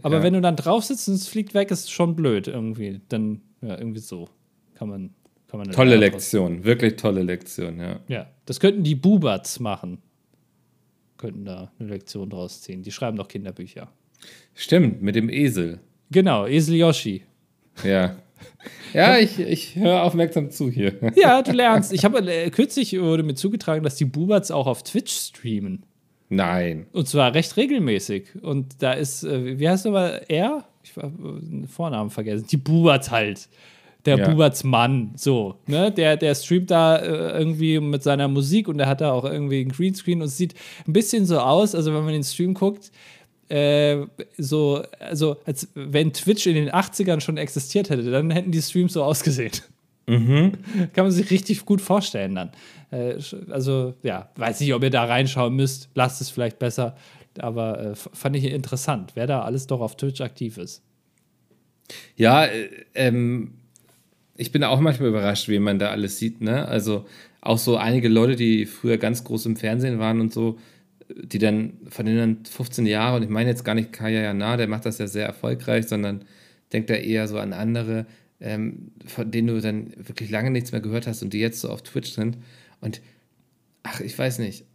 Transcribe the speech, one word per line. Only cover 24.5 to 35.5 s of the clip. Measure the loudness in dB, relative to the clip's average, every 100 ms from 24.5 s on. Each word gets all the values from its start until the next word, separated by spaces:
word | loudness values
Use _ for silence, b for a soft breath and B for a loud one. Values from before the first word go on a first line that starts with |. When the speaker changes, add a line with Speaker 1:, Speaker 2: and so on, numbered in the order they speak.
Speaker 1:
auch | -2 0
auf | -2
Twitch | -4 -4 -4
streamen. | -8 -8 -10 -6 -4 -4 -8 -12 _ _ _ _
Speaker 2:
Nein. | 0 2 0 -2 -4 -8
Speaker 1:
Und | -6 0
zwar | 2 4
recht | 2 0 0
regelmäßig. | 0 2 2 0 -2 -6 -8 -12
Und | -6 -4 -6 -2
da | -2
ist, | 0 -4 -6
äh, | -4 -4 -4 0
wie | 2
heißt | 2 2
nochmal | 0 0 -4 -2
er? | 0 0 -2 -10 _
Ich | -20 -12
hab, | -12
äh, | -10 -12 -12
den | -10 -10 -10
Vornamen | -6 -4 -4 -4
vergessen. | -6 -4 -4 -2
Die | -2
Buberts | 2 6 6 6 2
halt. | 0 0 -4 -12 b b b b b
Der | 2 4
Speaker 2:
Ja. | 4
Speaker 1:
Buberts | 6 4 4
Mann, | 0 2 2 0 -2 -4
so, | 0 0 0